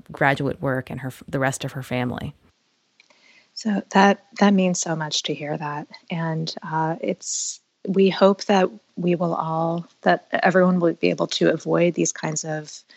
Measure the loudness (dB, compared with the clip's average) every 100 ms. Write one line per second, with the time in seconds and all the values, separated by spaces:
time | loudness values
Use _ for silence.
0 | -8 0 2 2 -2 -2 -2 -4 -4 -10
1 | -10 -12 -8 -2 0 -2 -8 -10 -6 -4
2 | -4 -4 -10 -14 _ _ _ _ _ _
3 | _ _ _ _ _ -8 -2 -2 0 4
4 | 4 4 _ 2 4 4 2 0 -4 -4
5 | -4 -6 -4 -6 -6 -6 -6 -8 -10 -18
6 | _ -4 -2 -2 -6 -8 -6 -2 -2 -2
7 | -4 -4 -6 -6 -6 -10 _ _ -2 4
8 | 4 6 4 4 2 2 2 -2 _ -4
9 | -2 0 -2 -2 -4 -2 -2 -4 -8 _
10 | 0 0 0 0 2 4 4 4 2 2
11 | 0 0 -2 2 2 2 0 2 2 2
12 | -2 -2 -6 -6 -6 -8 -10 -18 _